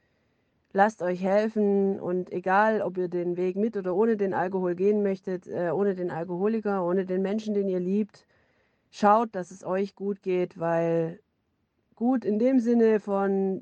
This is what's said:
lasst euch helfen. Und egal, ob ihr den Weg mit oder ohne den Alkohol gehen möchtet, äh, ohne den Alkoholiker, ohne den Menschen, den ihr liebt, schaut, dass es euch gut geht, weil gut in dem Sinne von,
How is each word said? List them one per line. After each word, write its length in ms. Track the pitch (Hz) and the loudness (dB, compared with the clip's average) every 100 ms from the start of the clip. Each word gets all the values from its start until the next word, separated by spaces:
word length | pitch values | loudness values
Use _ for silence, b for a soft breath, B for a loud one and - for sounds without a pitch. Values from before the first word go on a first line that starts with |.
| _ _ _ _ _ _ _ | _ _ _ _ _ _ _
lasst 320 | 196 208 - | 2 2 0
euch 180 | 175 180 | -4 -2
helfen. 800 | 190 202 220 214 202 202 196 196 | 0 2 0 2 2 2 2 0
Und 320 | - 180 180 | -4 -4 -4
egal, 500 | 180 185 190 220 214 | -6 0 2 4 2
ob 160 | 165 185 | -2 -4
ihr 100 | 180 | -4
den 300 | 175 175 175 | -4 -4 -2
Weg 200 | 185 185 | -2 -2
mit 200 | 226 208 | -4 -2
oder 180 | 185 180 | -2 0
ohne 220 | 233 208 | 2 0
den 160 | 196 | -2
Alkohol 400 | 135 185 196 180 | -2 -2 -2 -2
gehen 300 | 175 202 208 | 0 0 2
möchtet, 440 | 202 196 - 180 - | 0 -2 -6 -8 -6
äh, 220 | 123 175 | -4 -2
ohne 220 | 156 202 | 0 0
den 160 | 185 180 | -2 -4
Alkoholiker, 720 | 156 185 175 208 226 208 196 | -6 -6 -2 -2 0 -2 -2
ohne 220 | 175 190 185 | 0 0 0
den 160 | 185 | -2
Menschen, 320 | 190 220 214 | -2 -2 -2
den 140 | 202 196 | -2 -2
ihr 120 | 185 | -2
liebt, 460 | 180 202 208 - _ _ _ _ _ _ _ | 0 -2 -2 -8 _ _ _ _ _ _ _
schaut, 460 | - 208 214 240 185 | 2 4 4 2 -6
dass 160 | 175 | -10
es 120 | 185 | -10
euch 300 | - 190 202 | -4 -2 -4
gut 300 | - 196 196 | -6 -8 -6
geht, 360 | 190 180 180 180 | -2 -2 -2 -2
weil 600 | 165 165 165 165 165 170 _ _ _ _ _ _ _ | -2 0 2 0 -2 -6 _ _ _ _ _ _ _
gut 320 | - 233 262 - | -4 0 0 0
in 140 | 214 | 2
dem 200 | 247 269 | 2 4
Sinne 400 | 226 233 220 214 | 4 4 6 4
von, 600 | 202 196 196 196 190 190 | 2 0 2 2 0 -2